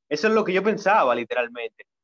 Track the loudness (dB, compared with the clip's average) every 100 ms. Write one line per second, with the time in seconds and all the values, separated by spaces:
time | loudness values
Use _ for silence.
0 | _ -2 2 2 0 0 0 -2 2 2
1 | 2 0 -2 -2 -2 -6 -12 -14 -20 _